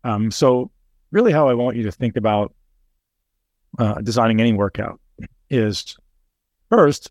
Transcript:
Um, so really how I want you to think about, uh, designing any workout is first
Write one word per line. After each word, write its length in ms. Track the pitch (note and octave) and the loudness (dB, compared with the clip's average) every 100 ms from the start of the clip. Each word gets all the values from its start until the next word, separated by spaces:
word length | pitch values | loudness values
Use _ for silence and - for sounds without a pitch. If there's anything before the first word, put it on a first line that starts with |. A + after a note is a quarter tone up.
Um, 260 | B2 G#2 A2 | -4 -4 -4
so 400 | - C#3 B2+ B2+ _ _ _ _ | 0 2 2 -4 _ _ _ _
really 220 | F#3+ A#3+ | 0 2
how 160 | D#3 C#3+ | 4 2
I 60 | |
want 220 | A#2+ B2 A#2 | 2 -2 -4
you 60 | |
to 80 | G#2+ | -6
think 260 | - A#2+ A#2 | -4 -4 -2
about, 380 | G#2+ G#2 G#2 _ _ _ _ _ _ _ _ _ _ _ _ - | 0 0 -2 _ _ _ _ _ _ _ _ _ _ _ _ -2
uh, 240 | A2 G#2 | -2 -2
designing 380 | G#2+ A2+ A2+ A2 | -2 0 2 2
any 120 | A#2 | 2
workout 480 | G#2 G2+ - G#2 - _ _ - _ _ | 0 -2 -4 -10 -10 _ _ -20 _ _
is 460 | C3 G#2+ F#2+ - - _ _ _ _ _ _ _ | -2 -2 -4 -12 -20 _ _ _ _ _ _ _
first 420 | A#3 D3 D3 - | 4 4 2 -10